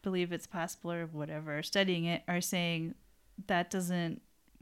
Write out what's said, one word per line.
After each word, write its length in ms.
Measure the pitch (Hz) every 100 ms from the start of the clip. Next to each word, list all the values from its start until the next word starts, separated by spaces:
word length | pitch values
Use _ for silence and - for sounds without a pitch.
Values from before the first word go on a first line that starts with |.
believe 280 | 196 185 175
it's 160 | 170 -
possible 440 | 190 170 - 170
or 140 | 170 165
whatever, 540 | 156 147 156 156 147
are 40 |
studying 420 | 156 196 190 175 170
it, 180 | 170 -
are 140 | 175
saying 540 | 180 185 170 165 165 - - - _ - 190
that 220 | 180 175
doesn't 520 | 190 180 180 165 - - _ _ -